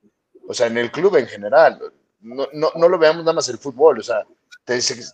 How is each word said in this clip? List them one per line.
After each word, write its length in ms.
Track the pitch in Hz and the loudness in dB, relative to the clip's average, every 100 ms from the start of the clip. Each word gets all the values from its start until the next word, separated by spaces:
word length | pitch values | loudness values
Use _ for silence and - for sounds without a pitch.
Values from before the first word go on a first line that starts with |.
| _ _ _ _ - | _ _ _ _ -12
o 60 | |
sea, 140 | 113 117 | -2 -2
en 100 | 117 | -2
el 140 | 117 | -4
club 260 | 143 190 175 | 0 2 2
en 100 | 113 | 0
general. 540 | 107 104 139 151 - 73 - _ _ | -4 0 4 4 2 -10 -18 _ _
No, 260 | 110 123 135 | -16 -8 -8
no, 200 | 151 156 | -4 -4
no 140 | 165 170 | 2 2
lo 100 | 180 | 4
veamos 240 | 156 165 | 2 2
nada 100 | 165 | -2
más 160 | 165 135 | -2 -4
el 80 | 117 | -8
fútbol, 440 | 143 120 156 120 | -10 2 4 4
o 20 | |
sea, 240 | 104 110 - _ _ - - | -2 -6 -8 _ _ -14 -6
te, 160 | 123 | -4
se, 200 | - 120 120 | -4 -6 -10